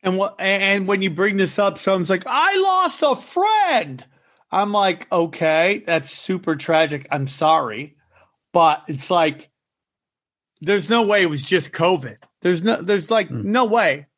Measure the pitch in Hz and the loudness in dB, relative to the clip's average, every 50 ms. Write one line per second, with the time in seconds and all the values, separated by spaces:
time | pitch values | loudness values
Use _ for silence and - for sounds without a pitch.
0 | - 190 185 190 196 208 - - - 190 196 196 196 196 196 202 190 185 202 196 | -2 -2 -2 0 -2 -2 -4 -4 -2 -2 0 0 0 0 0 0 0 0 0 0
1 | 190 190 156 156 190 208 202 196 190 180 - - 208 196 196 - - 196 196 190 | 0 -2 -2 0 -2 0 2 0 0 -2 0 0 0 0 0 -2 -2 -2 0 0
2 | 175 156 190 185 190 - 233 269 320 381 392 381 381 392 381 370 339 330 - - | 0 0 -2 -2 -2 -4 -2 0 0 2 2 2 2 2 2 2 2 0 0 0
3 | - 294 254 - - - - 349 381 415 440 427 403 359 302 233 180 143 135 127 | 0 0 0 0 -4 -8 -4 -2 0 2 2 2 2 2 2 0 -2 -2 -12 -16
4 | - _ _ _ _ _ _ _ _ _ - 185 202 208 208 208 196 190 180 - | -18 _ _ _ _ _ _ _ _ _ -2 -2 -2 0 0 2 2 2 0 -2
5 | - _ - 180 170 165 139 - 165 160 156 156 165 185 208 208 - - 170 160 | -6 _ 0 0 0 0 -2 -2 0 2 2 4 2 2 0 -2 -2 -2 -2 -2
6 | 139 - - - - - 185 185 185 - 160 143 - - 165 160 160 151 147 143 | -2 -4 -14 -14 -6 -4 -4 -4 -2 -4 -4 -4 -2 0 2 2 2 2 -2 -8
7 | 135 - - 147 139 131 - - 160 156 160 160 139 117 107 110 143 151 _ _ | -6 -6 -4 -4 -4 -6 -6 -2 2 2 2 2 0 -2 -6 -10 -12 -12 _ _
8 | _ _ _ _ _ _ _ _ _ _ _ 175 165 160 147 - - - 160 131 | _ _ _ _ _ _ _ _ _ _ _ 4 4 4 4 2 -4 -8 -10 -8
9 | - - 185 175 165 156 147 151 - _ _ _ _ _ _ _ _ _ _ _ | -4 0 2 2 2 2 0 -4 -16 _ _ _ _ _ _ _ _ _ _ _
10 | _ _ _ _ _ _ _ _ _ _ _ _ 156 156 202 202 160 151 220 233 | _ _ _ _ _ _ _ _ _ _ _ _ -2 0 0 0 0 0 0 2
11 | 226 202 208 208 185 170 151 143 135 - 185 180 143 - - - 165 175 185 165 | 2 2 2 2 2 2 0 -4 -4 0 0 0 0 -2 -4 0 2 2 2 0
12 | 131 123 104 _ - _ _ _ _ 180 180 165 170 220 226 - 175 180 208 202 | -2 -8 -16 _ -20 _ _ _ _ 0 0 0 0 0 -2 -2 0 -2 -2 -2
13 | 160 - 220 220 202 160 - 123 104 190 208 247 254 220 208 233 214 165 135 143 | 0 0 0 0 0 -2 -6 -8 -4 -2 0 0 2 2 2 2 2 2 0 -2
14 | 147 _ _ | -6 _ _